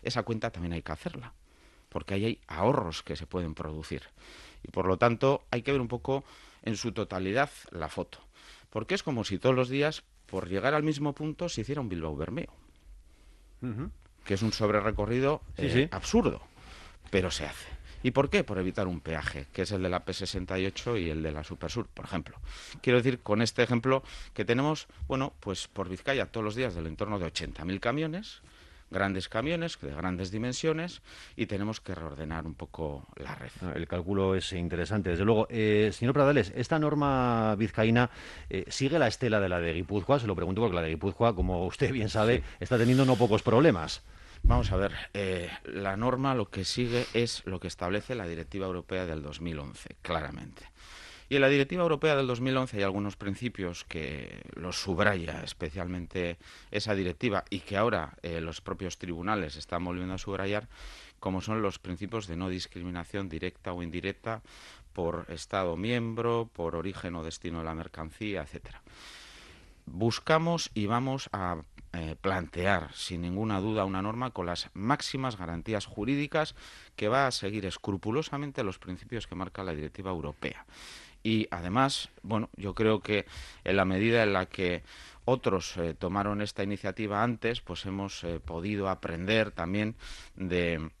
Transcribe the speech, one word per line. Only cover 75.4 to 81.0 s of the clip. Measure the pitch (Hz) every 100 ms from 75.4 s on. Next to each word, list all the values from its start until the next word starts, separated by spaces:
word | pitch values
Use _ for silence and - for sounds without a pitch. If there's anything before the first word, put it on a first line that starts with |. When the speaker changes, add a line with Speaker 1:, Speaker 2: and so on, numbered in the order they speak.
| 85 85 95 104 -
Speaker 1:
jurídicas | - 110 143 147 156 151 - - - - -
que | 104
va | 131 135
a |
seguir | - 98 107 92
escrupulosamente | - - 95 107 131 156 143 147 135
los | 101 -
principios | 85 92 - 117 -
que | 90
marca | 95 -
la | 95
Directiva | 76 76 - 95
Europea. | 87 71 - 65 - - - - -